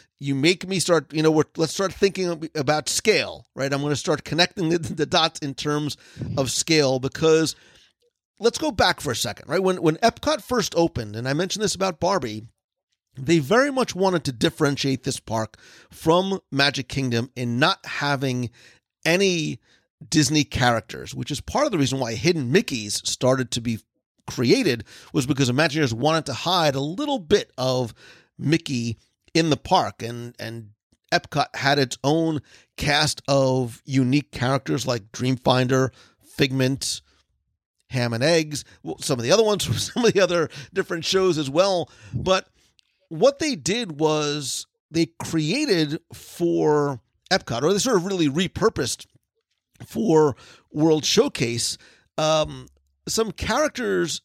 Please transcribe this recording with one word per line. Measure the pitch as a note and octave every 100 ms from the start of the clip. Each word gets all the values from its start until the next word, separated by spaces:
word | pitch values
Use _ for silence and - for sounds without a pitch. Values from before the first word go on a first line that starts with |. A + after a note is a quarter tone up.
| _ -
you | C#3 C3+
make | D#3 F#3+ F3+
me | F#3+
start, | - E3+ -
you | D#3
know, | D#3
we're, | D#3 - -
let's | D#3+
start | - F#3+
thinking | - G3 F#3 F3+
ab-, | E3 D#3+ D#3
about | C3 D3+ -
scale, | - A3 F3 G2 D#2 - -
right? | C3+
I'm | C#3
gonna | D3 C#3
start | - D3
connecting | - D3+ F3+ - D#3+
the, | F3
the | D3+ - C#3+
dots | F3 D#3+ -
in | C#3+ C3
terms | D3+ D3 D3+ - - - - -
of | C3
scale, | - - D#3 C3+ C3
because | C3 - D#3+ D#3+ D#3+ - _ _ _ _ _ _ _ -
let's | A3 -
go | D#4
back | G#3 G3 E3+
for | D3
a | A2+
second, | A#2 G2 -
right? | E3+
When, | F#3+ F3+
when | D#3+ D#3+
Epcot | A3+ - D4 D4+
first | - B3 F3 E3+
opened, | E3+ - G#2+ G#2+
and | B2+
I |
mentioned | C#3+ F#3 G3
this | G#3 F3+
about | F#3+ E3
Barbie, | F3 F#3+ B2 G#2+ A2+ _ _ _ _ _ _ -
they | C3+ E3
very | C3+ A3+ C#4+
much | C4 A#3 F3+
wanted | F#3+ F3+ C#3
to |
differentiate | A#2 E3+ - D3 C#3 C3+ C3
this | - -
park | - A2 A2 - - - _
from | - D#3 F3 F#3+ F#3+ -
Magic | C#3 C#3 C#3 -
Kingdom | - C3 A#2 B2+ -
in | A#2+ A#2+
not | D#3+ F#3+ -
having | - D3 C#3 C3+ B2 A#2+ - - _ _ _ D#3
any | F3+ G3 F3 D3+ C3+ _ _ _ - G#2
Disney | D#3 C3+ D#3
characters, | C#3 - B2 A#2 - B1+ - C3
which | B2+
is | D3
part | - A3+ D4
of |
the | F3+
reason | C3 C3+
why | A#2
Hidden | A2 E3 E3 B2
Mickeys | E3+ A#3 B2 G#2 - -
started | - B2+ C3 B2
to | B2+
be | A#2+ A2 _ _ _ _ -
created, | - B2 A#3+ G3+ A#2 - - -
was | C#3 C#3
because | C3+ B2
Imagineers | B2 D#3+ D3 C#3
wanted | A2+ C#3+ D#3+ C#3+
to |
hide | B2+ E3+ F3+ D#3 C3+
a |
little | C#3+ F#3+ D4 C4+
bit | D#3 G3+ - -
of | C3 B2+ A#2 - - - _ -
Mickey | C3+ E3 - B2 A#2 G#2+ _ _ _
in | D#3+ E3
the | C#3
park, | - F#3 G#2 -
and, | A2+ A#2+ A#2+ -
and | A2+ A2+ G#2 _ _ _ _
Epcot | F3+ - - - -
had | C#3 C#3+
its | B2+ -
own | C#3 D#3+ D#3+ D3+ - - _ -
cast | C#3 C#3+ D3+ - -
of | C#3 C3 C3 A#2+ A2+ -
unique | C3+ B2 C#3+ -
characters | - A#2+ C3+ - D3+ C3
like | A#2+ G2
Dreamfinder, | - B2+ B2 C#3+ B2+ B2+ C3 C3 - _ _
Figment, | _ - C#3+ C3 C3 C3+ - - - _ _ _ _ _ _ _ -
Ham | B2+ A#2+
and | A2+
Eggs, | C#3+ E3+ D#3 D3 - _
well, | - -
some | - C3
of |
the | A#2
other | G3
ones | G#3+ G3 D#3
<laughs> |
from | A2
some | - - A#3
of |
the | F#3
other | F3+ F3 D3+ - C3
different | F#3+ F3+ E3+ -
shows | F#3+ F#3+ D#3
as | C3+
well. | D3 G3 F3+ D3+ - G2+
But | - E3+ F#3 - _ _ _ _ _ -
what | D#3+ B3 C#4
they | D#4 G#3
did | B2 A3+ G#3 D3
was | D#3 D#3 D3 D3 C3 - - _ _
they | D#3+ D#3+ -
created | - D#3+ D#3 B3+ D4+ F3 D3+ D#3 _
for | - - - E3+ E3+ D#3 D3+ C#3+ C3 _ _ -
Epcot, | F#3+ - A#2
or | D3+
they | G3+
sort | - F#3
of | F3+
really | F#3+ D3+
repurposed | C#3 - - A3 F3 A#2+ - - _ _ _ _ _ _ - -
for | A3+ A3 D#3 D3+ - - - _
World | D3+ D#3+ D#3
Showcase, | - - C#4+ - A#2 A#2 - - _ _ _ -
um, | D#3 D#3 D3+ C3+ B2+ _ _ _ -
some | - A3+
characters | - - A#3+ D4+ - A3 F#3 E3+ -